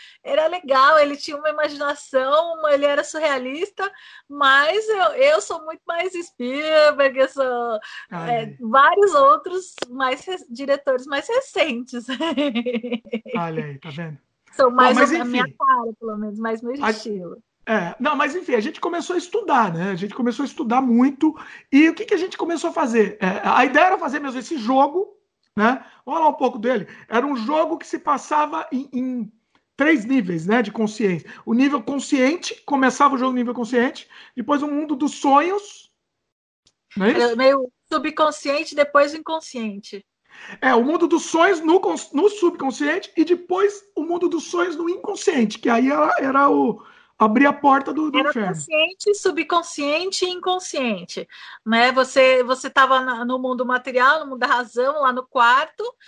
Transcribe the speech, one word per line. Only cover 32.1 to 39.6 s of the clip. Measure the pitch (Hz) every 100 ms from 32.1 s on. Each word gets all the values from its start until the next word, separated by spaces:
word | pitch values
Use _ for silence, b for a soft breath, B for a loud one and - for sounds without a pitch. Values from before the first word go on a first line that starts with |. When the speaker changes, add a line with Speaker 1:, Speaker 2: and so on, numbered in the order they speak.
| 285 262 349 - - -
Speaker 2:
começava | 277 262 254 285
o | 262
jogo | 262
no | 254
nível | 240
consciente, | 240 226 247 254 - - B B B
depois | 220 285
o | 294
mundo | 285 302 277
dos | 277 -
sonhos, | 285 269 330 403 - - _ _ _ _ _ _ _ _ _ _ _ -
não | 196
é |
Speaker 1:
Era | 262 240
Speaker 2:
isso? | 233
Speaker 1:
meio | 262 277 254 _ -
subconsciente, | 311 294 302 311 294 294 285 320
depois | 294 285 285 285
o | 320
inconsciente. | 311 320 320 254